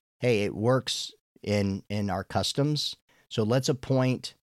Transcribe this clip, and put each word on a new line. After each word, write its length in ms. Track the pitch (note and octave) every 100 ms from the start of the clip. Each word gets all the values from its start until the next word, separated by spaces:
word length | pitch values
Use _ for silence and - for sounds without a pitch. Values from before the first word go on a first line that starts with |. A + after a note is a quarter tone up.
| _ _
"Hey, 240 | B2 G#2+
it 100 | G2+
works 600 | C2+ A2+ B2+ - - - - _ _
in, 420 | - G#2 G2+ G2 -
in 200 | G#2 G2+
our 140 | F#2
customs, 720 | - - F#2 - C#3+ D3 - - _ _ _
so 140 | -
let's 260 | G#2+ C3 C3
appoint 680 | C3 - C3 B2+ B2 - -